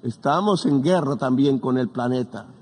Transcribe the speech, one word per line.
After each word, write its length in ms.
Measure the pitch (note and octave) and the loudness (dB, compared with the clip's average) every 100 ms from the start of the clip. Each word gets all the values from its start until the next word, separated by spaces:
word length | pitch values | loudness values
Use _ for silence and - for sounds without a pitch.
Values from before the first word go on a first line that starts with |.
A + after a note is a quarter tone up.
Estamos 600 | B2 - C#3 D#3 G#3 F#3 - | -8 -6 0 0 2 0 2
en 160 | C#3 | 2
guerra 340 | C#3 F3+ D3+ C3+ | 2 2 0 -2
también 440 | C3 B2+ C#3 C3+ | 0 2 2 2
con 180 | C3 B2+ | 0 -2
el 120 | B2 | -2
planeta. 580 | - A#2+ B2+ B2 G#2+ - - | -4 -2 -2 -4 -10 -16 -20